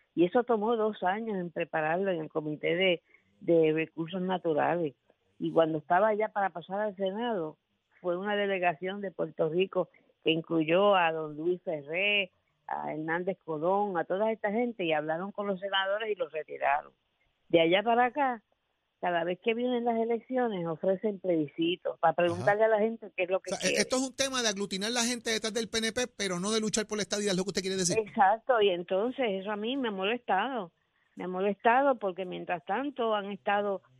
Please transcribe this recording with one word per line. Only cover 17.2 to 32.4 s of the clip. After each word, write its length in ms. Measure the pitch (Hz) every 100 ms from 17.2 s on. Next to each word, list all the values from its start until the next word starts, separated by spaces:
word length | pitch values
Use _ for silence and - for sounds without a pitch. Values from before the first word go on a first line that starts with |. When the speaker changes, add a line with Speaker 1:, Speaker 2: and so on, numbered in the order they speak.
| _ _ _
Speaker 1:
De 120 | 165
allá 220 | 165 185
para 220 | 214 233 247
acá, 360 | 262 269 233 - _ _ _ _ _
cada 220 | 180 175
vez 160 | 165 180
que 100 | -
vienen 320 | 226 247 247 240
las 140 | 226
elecciones, 680 | 226 233 - 254 240 196 165
ofrecen 520 | 160 185 190 220 196
plebiscitos 800 | 185 165 147 - 165 180 143 143
para 120 | 165
Speaker 2:
Ajá. 40 | 160
Speaker 1:
preguntarle 480 | 175 170 190 208
a 40 | 220
la 120 | 220
gente 320 | 220 226 202 -
qué 80 |
es 60 | 175
lo 100 | 185
que 140 | -
Speaker 2:
O 20 | 185
sea, 120 | 185
e-, 40 |
Speaker 1:
quiere. 100 | -
Speaker 2:
esto 140 | 202 254
es 40 |
un 120 | 262 -
tema 260 | 269 262
de 80 | 233
aglutinar 420 | 196 202 196 208
la 120 | 247
gente 280 | 233 247 226
detrás 220 | 220 220
del 140 | 214 226
P 100 | 226
N 120 | 220
P, 160 | 220 247 -
pero 240 | 196 175
no 120 | 196
de 100 | 220
luchar 240 | 214 220 208
por 120 | 214
la 60 |
estadidad, 280 | 196 208 202
es 60 | 185
lo 60 |
que 60 | 190
usted 120 | 190
quiere 160 | 185 190
decir. 200 | 175 220
Speaker 1:
Exacto, 640 | 208 - 190 220 - 240
y 80 | 202
entonces 560 | 175 180 190 233 254 240 190
eso 100 | 190
a 40 | 208
mí 220 | 220 277
me 100 | 240
ha 40 |
molestado. 800 | 190 190 240 - 190 233 247 175 - _ _ _ -
Me 80 |
ha 40 | 180
molestado 720 | 185 202 196 233 240 277 254
porque 280 | 202 180 185
mientras 380 | 175